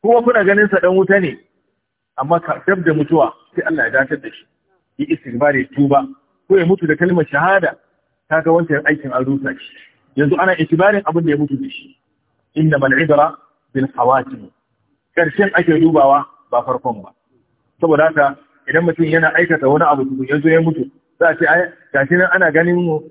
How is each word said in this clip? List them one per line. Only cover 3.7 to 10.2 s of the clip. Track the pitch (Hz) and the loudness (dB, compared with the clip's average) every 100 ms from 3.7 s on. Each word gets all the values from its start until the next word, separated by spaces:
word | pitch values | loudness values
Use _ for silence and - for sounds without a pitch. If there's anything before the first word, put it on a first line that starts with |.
| 156 113 | -2 -2
ya | |
dakatar | 131 135 147 | -2 -2 -6
da | 123 | -10
shi, | - _ _ _ _ _ - | -18 _ _ _ _ _ -10
yi | 151 160 | -6 -6
istighfari, | 135 120 147 139 127 - | -6 -2 0 0 -4 -2
tuba, | 143 139 135 - _ _ _ | 2 2 -2 -14 _ _ _
ko | 190 | 0
ya | 170 | 2
mutu | 185 165 | -2 -2
da | 151 | -2
kalmar | 180 180 156 | 0 0 -2
shahada, | 139 175 196 160 - _ _ _ _ _ | -2 0 0 0 -6 _ _ _ _ _
kaga | 156 160 | -2 2
wancan | 165 165 143 147 | 0 0 -2 0
aikin | 151 139 | -2 -4
an | 123 131 | -4 -2
rusa | 139 135 135 | -4 -4 -10
shi. | - - - _ _ | -16 -20 -20 _ _
Yanzu | - | -2